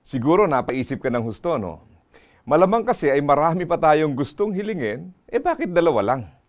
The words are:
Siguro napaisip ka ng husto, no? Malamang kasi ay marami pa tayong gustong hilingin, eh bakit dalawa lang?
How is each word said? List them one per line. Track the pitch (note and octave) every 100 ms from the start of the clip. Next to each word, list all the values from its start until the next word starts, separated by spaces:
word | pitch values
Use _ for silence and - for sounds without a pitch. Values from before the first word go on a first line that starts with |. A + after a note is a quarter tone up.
Siguro | _ C3 B2 F3+ G3+
napaisip | C3+ A#2+ C3 B2 C#3
ka | C3+
ng | A#2+
husto, | A#2 G#2 F3 D3
no? | F#2+ D#2+ _ _ _ _ _ _ -
Malamang | D3+ F#3 A3+ A3+
kasi | A3+ -
ay | C#3
marami | C#3+ C#3 D#3+ F3 F3
pa | E3+
tayong | D#3 D3+ D#3 C3
gustong | C#3 - G#3 F#3+
hilingin, | G#3 F#3 A2+ A#2 F3+ - -
eh | B3
bakit | F4 E4 E4
dalawa | F3 E3 A#2+
lang? | G2+ C3 G2 _